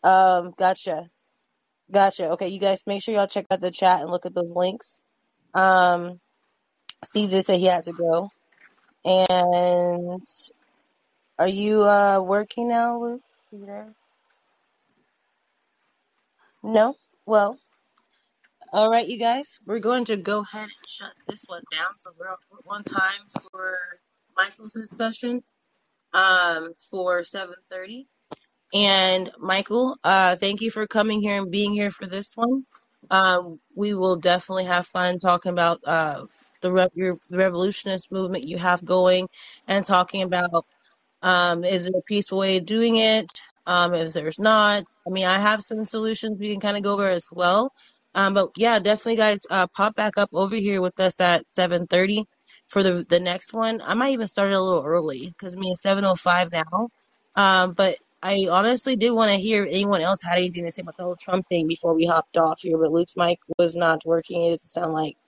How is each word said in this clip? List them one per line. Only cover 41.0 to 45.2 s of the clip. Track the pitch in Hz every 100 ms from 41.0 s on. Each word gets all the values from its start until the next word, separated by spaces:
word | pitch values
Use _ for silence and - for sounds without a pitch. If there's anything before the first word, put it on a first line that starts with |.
| _ _
um, | 180 180 175 170 180
is | 190 175
it | 185
a | -
peaceful | 208 202 190
way | 190 185
of | 170
doing | 220 233 226
it? | 220 220 208 - - _ -
Um, | 180 175
if | 175 165
there's | 165 151 156
not, | 214 220 208 208 170 _ -
I |
mean, | 190